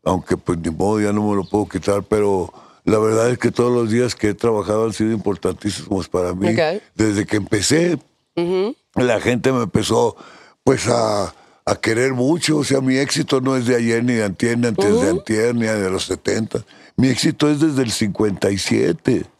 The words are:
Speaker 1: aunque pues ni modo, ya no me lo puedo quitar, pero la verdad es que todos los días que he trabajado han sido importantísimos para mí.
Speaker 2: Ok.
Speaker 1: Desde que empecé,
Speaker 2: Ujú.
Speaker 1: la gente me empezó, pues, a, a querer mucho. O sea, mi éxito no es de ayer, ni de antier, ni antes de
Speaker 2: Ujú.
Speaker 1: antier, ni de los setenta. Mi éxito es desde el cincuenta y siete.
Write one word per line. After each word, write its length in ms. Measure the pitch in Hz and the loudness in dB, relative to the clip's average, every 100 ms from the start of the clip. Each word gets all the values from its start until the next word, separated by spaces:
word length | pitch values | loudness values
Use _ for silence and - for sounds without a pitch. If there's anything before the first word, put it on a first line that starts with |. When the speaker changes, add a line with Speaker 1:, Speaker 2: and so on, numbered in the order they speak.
Speaker 1:
aunque 320 | 82 90 - 90 | 0 -2 -2 -4
pues 220 | - 85 | -2 -4
ni 120 | 82 | -4
modo, 300 | 78 95 107 | -2 0 2
ya 120 | 104 | 0
no 100 | 104 104 | 0 0
me 80 | 101 | -2
lo 80 | |
puedo 220 | 87 107 95 | -2 -2 -2
quitar, 340 | 92 - 101 | -4 -2 -2
pero 500 | 95 107 101 98 87 - - _ | 0 0 2 0 -2 -10 -20 _
la 140 | - 107 | 0 2
verdad 320 | 110 110 117 | 2 2 2
es 80 | 123 | 0
que 120 | 120 | -2
todos 220 | - 120 | 0 2
los 180 | 123 117 | 2 2
días 240 | 113 123 | 0 0
que 160 | - 107 | 0 -2
he 40 | |
trabajado 500 | 101 117 107 92 107 113 | 0 0 0 0 0 0
han 60 | |
sido 200 | 101 110 | 0 0
importantísimos 960 | 113 101 90 95 82 104 - 80 98 85 | 0 -2 -2 -4 -4 -6 -8 -4 -4 -2
para 260 | 90 90 | -2 -2
mí. 140 | 90 107 | 0 0
Speaker 2:
Ok. 340 | 113 156 196 - | 2 0 -2 -10
Speaker 1:
Desde 320 | - 110 101 92 | 0 0 2 0
que 100 | 107 | -2
empecé, 640 | 92 107 92 151 175 147 _ _ _ - | 0 -2 2 2 2 -2 _ _ _ -6
Speaker 2:
Ujú. 380 | 175 185 202 294 _ - | -2 -2 -2 -6 _ -2
Speaker 1:
la 240 | 123 107 | 0 2
gente 320 | 117 123 131 | 0 2 2
me 100 | 131 | 0
empezó, 520 | 101 - 104 117 117 - - - - _ | 0 -2 0 2 0 -2 -20 -20 -20 _
pues, 240 | - 127 120 | 0 2 2
a, 440 | 117 110 104 87 - - _ - | 2 2 0 -4 -8 -20 _ -4
a 100 | 101 | -2
querer 380 | - 113 131 | 0 0 0
mucho. 420 | 127 127 170 - 151 | 0 0 0 0 -2
O 60 | |
sea, 160 | 131 135 | 0 0
mi 160 | 131 131 | 2 0
éxito 440 | 139 156 151 135 | 0 -2 0 0
no 160 | 131 131 | 0 0
es 100 | 120 | 2
de 100 | 120 | 2
ayer, 260 | 117 117 | 2 0
ni 120 | 123 | 0
de 100 | 117 | 0
antier, 340 | 104 87 117 120 | -2 -2 -2 0
ni 80 | 120 | 0
antes 200 | 107 139 | 0 2
de 60 | 226 - | 2 2
Speaker 2:
Ujú. 80 | 175 | -2
Speaker 1:
antier, 360 | - 107 117 | -2 0 0
ni 120 | 120 110 | 0 -2
de 240 | 107 95 | 0 -2
los 140 | 92 - | -2 -4
setenta. 580 | 87 - 107 110 120 - - - - | -4 -2 -2 -2 -6 -8 -20 -8 0
Mi 120 | 131 | 2
éxito 400 | 120 160 - 151 | 2 0 0 0
es 100 | 147 | 2
desde 220 | 160 135 | 2 2
el 100 | 120 | -2
cincuenta 580 | - 107 87 107 90 98 | -2 -4 0 -2 0 -2
y 80 | 101 | -2
siete. 680 | - 110 135 165 - 107 - | -2 0 0 0 0 -2 -4